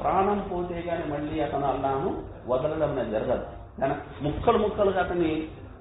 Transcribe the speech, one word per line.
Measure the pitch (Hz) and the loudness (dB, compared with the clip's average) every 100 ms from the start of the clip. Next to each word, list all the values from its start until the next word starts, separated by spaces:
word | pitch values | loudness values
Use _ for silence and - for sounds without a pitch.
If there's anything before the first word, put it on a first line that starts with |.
ప్రాణం | 147 175 196 208 | 2 4 4 2
పోతే | 180 175 175 170 170 | 0 -2 -2 -4 -2
గాని | 170 151 | -2 -2
మళ్ళీ | 147 151 160 | -4 -2 0
అతను | 143 139 143 | 0 0 0
అల్లాహ్ను | 123 135 139 185 - - - 104 | 2 2 2 0 -2 -6 -8 0
వదలడం | 127 151 160 147 | 2 2 2 0
అనేది | 135 110 | 0 0
జరగదు. | 107 127 117 - - - - | 0 2 0 -2 -10 -12 -2
కానీ | 139 139 - - | -2 0 -6 -6
ముక్కలు | 147 151 - 226 | -4 0 4 4
ముక్కలుగా | 214 202 196 185 | 4 2 2 4
అతన్ని | 175 175 160 156 - - - - | 2 2 2 0 -4 -8 -16 -10